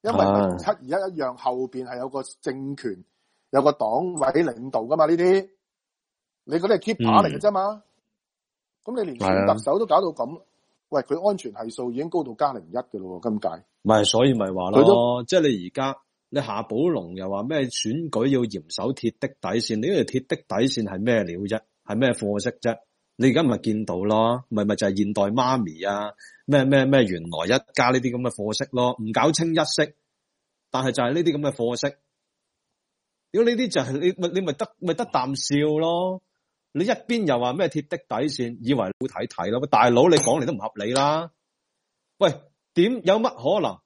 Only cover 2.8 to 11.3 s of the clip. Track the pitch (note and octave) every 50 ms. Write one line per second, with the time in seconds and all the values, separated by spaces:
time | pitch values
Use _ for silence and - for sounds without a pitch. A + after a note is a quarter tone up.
2.8 | - A#2 F#2+ F2+ F2+ _ _ _ _ _ _ _ _ _ - C3+ C3+ D3 C#3+ _
3.8 | A#2 G#2+ A2+ C#3 F3+ F3+ F3+ D#3 C#3 C3+ C3+ D#3+ E3+ D3 A#2 A2+ B2 C3+ B2+ A#2
4.8 | A2+ A#2+ D3+ E3 D#3 D3+ E3+ E3 F3+ F3+ F#3+ G3 F#3+ - _ _ _ _ _ _
5.8 | _ _ _ _ _ _ _ _ _ _ _ _ _ - D3 E3+ F3 G3 G#3+ F#3
6.8 | - G#3+ A3 - A#2+ A2+ A#2 G3 G3 - - - - G#3 G3+ F#3 F#3+ G3+ G#3+ G#3
7.8 | _ _ _ _ _ _ _ _ _ _ _ _ _ _ _ _ _ _ _ _
8.8 | _ G#3+ B3 B3 G#3 E3+ C3 A#2 G#2 F#2+ F#2+ F#2+ G2 - - A2 A2 C#3 D3 G3+
9.8 | A3+ F#3+ D3+ F3+ G3 E3+ - - A#2 B2 E3 D#3+ _ _ _ _ _ _ _ _
10.8 | _ _ D#3 C#3+ B2 _ C#3 E3 F#3 G#3